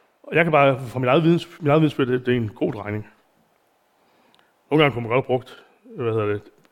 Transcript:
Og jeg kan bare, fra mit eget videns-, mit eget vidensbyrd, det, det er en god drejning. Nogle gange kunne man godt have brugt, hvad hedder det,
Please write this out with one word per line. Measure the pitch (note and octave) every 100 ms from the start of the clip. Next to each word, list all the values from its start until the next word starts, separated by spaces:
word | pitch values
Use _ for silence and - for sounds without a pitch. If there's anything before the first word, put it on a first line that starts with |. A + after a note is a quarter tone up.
| _ _
Og | - D#3+
jeg | E3+
kan |
bare, | D3+ C#3 B2+
fra | B2 B2+
mit | B2+
eget | D3+
videns-, | E3 E3+ - -
mit | D3
eget | D#3
vidensbyrd, | D3+ - B2
det, | B2 B2
det |
er | B2
en | A2
god | - D3+
drejning. | A2 G2+ G#2+ - _ _ _ _ _ _ _ _ _ _ _ _ _ _ _ -
Nogle | D3+
gange | C#3+
kunne | A#2
man | A2+
godt | B2+ -
have |
brugt, | B2+ - - _ _ B3+ G#3+
hvad | A#2
hedder | A2 G#2
det, | G#2 - _ _